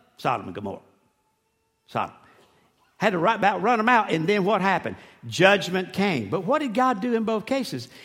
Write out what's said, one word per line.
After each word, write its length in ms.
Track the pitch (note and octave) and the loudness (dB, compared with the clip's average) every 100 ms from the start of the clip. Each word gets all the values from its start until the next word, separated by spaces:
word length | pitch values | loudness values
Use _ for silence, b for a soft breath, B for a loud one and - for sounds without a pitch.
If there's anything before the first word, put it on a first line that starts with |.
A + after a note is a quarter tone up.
| _ _ | _ _
Sodom 280 | D3 A#2 F#2+ | -4 -4 -6
and 80 | |
Gomorrah. 260 | F2 G2+ F#2 _ _ _ _ _ _ _ _ _ _ _ | -10 -10 -12 _ _ _ _ _ _ _ _ _ _ _
Sodom. 280 | A#2+ F#2+ - - b b b b _ _ - | -6 -6 -8 -20 b b b b _ _ -2
Had 120 | G3+ | 0
to 80 | F3 | 2
right 180 | F3 A3+ | 0 2
about 260 | G3+ F#3+ | 2 2
run 160 | G3 B3 | 0 2
'em 100 | A3+ | 4
out, 220 | B3 G3+ | 4 2
and 160 | D#3+ D#3 | -2 0
then 180 | G#3 | 2
what 160 | F#3 G#3+ | 2 2
happened? 360 | F#3+ F3+ A2+ F#2+ B B A#2+ | 2 0 -2 -10 B B -8
Judgment 680 | A2 F#3 G3+ D#3+ F#3 F3+ | 4 4 4 2 -4 -4
came. 340 | - G3 D3 G2 | -2 -2 0 -2
But 160 | D#3 | -4
what 160 | F3+ D4 | -2 -2
did 140 | C#4+ | 0
God 260 | G#3 C4 A3+ | 0 0 0
do 140 | A#3+ | 0
in 100 | A3+ | -2
both 220 | A3 A3 G#3+ | -2 -4 -2
cases? 420 | C4+ A#3+ C#3 A#2 B | -4 -4 -8 -12 B